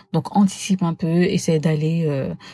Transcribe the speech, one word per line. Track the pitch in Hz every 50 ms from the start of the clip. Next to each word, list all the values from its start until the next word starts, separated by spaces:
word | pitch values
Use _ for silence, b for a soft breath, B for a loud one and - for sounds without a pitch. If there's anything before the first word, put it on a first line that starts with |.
| B B -
Donc, | 165 - - -
anticipe | - 208 190 - - - - 196 185 175
un | 170 165
peu, | - - 165 165 175 180
essaie | - - 170 - - 165 156
d'aller, | 147 165 156 151 151 156 165 165 165
euh, | 151 143 135 131 - - B B B